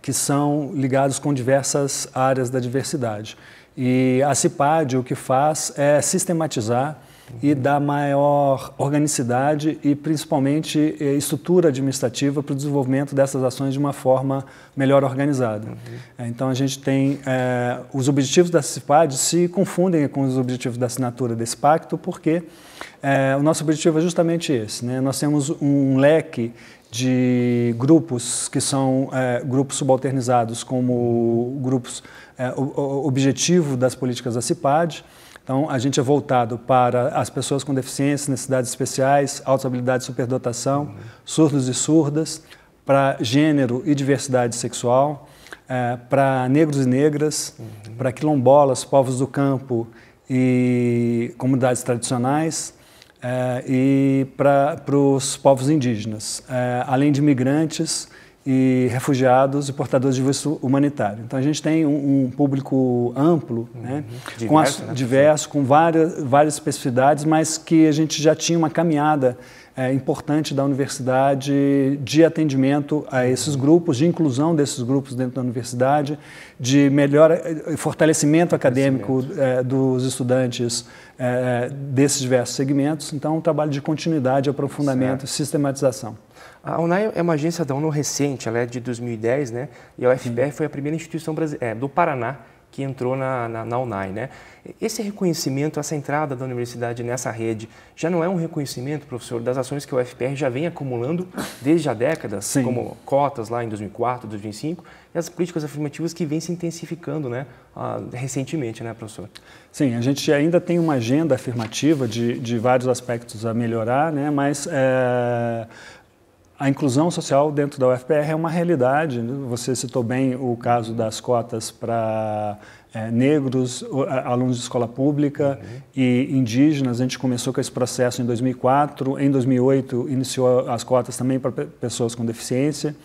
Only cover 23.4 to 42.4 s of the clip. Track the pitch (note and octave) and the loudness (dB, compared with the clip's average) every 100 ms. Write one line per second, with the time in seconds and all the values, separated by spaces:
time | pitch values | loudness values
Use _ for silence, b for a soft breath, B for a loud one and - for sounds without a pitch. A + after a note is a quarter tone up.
23.4 | D3 D#3+ D#3 D3+ E3+ D#3 F3 E3+ E3 E3 | 2 2 0 2 2 2 2 2 0 0
24.4 | E3 B2+ G#2+ - A#2+ C3 C3+ C3 D3+ D3 | 0 -2 -2 -6 -4 -2 -2 0 0 0
25.4 | C#3 D#3 C#3+ C#3 C3+ C3 C#3 D#3+ D3+ - | 0 -2 2 2 4 4 6 4 2 -6
26.4 | A#2 - B B _ A2+ B2+ B2+ B2+ B2 | -6 -8 B B _ -4 0 2 2 2
27.4 | B2 A#2+ A#2+ A#2 C3+ E3 - B2 - - | 2 2 2 0 4 4 4 -6 -4 -6
28.4 | - C#3 - C#3 C3+ C3 C3+ C3 B2+ B2 | -4 -4 -2 0 0 0 0 -2 -2 -2
29.4 | C#3+ C3 C3+ - C3+ C3 C#3 C3+ A#2+ B2 | 0 0 0 -2 2 2 2 -2 2 2
30.4 | A2+ A#2 - B2+ B2 B2 A#2+ A#2 A#2 A#2 | 2 -4 -6 -2 0 0 0 2 2 0
31.4 | A#2+ C#3 B2+ C3 A#2+ - B B B - | -2 -4 -2 -2 -2 -14 B B B -8
32.4 | B2+ C#3+ C#3 - C#3 C#3 D#3 C3 C3+ B2+ | -6 -4 -4 -2 -4 -2 -2 2 2 2
33.4 | - F3 C#3+ B2+ B2+ - B2+ A#2+ B2+ A#2+ | 2 2 2 2 0 0 -4 -4 -4 -4
34.4 | A#2 E3+ C3+ D3+ E3+ - - B B B | -2 -2 2 2 0 -4 -18 B B B
35.4 | - C3 D3+ C3+ C#3 C3+ B2+ C#3+ C#3+ B2+ | -4 -2 0 0 0 0 2 0 2 0
36.4 | A2+ A#2+ - B2+ B2 B2 A#2+ C#3 A2+ C#3 | 0 -4 2 4 4 2 0 -2 -4 -4
37.4 | - C#3 - C3+ A#2+ - C#3 C#3+ C#3+ B2+ | -2 -4 -2 -4 -4 -2 0 0 -2 -4
38.4 | - C3 A#2+ - C3 - C3 C#3+ C#3 - | -2 -2 -2 -4 -6 0 2 4 2 -4
39.4 | - C3+ C3 B2 B2 B2+ B2+ B2 A#2+ B2+ | 0 0 0 -4 0 -2 -2 -6 -4 -2
40.4 | B2 A#2 C#3 C#3 D3 - A2+ B - - | -4 -4 -2 -2 -2 -10 -18 B -8 4
41.4 | D#3+ C#3 B2+ B2 - D#3+ D3 D3+ D#3 - | 4 4 0 -2 2 4 4 -2 -4 -8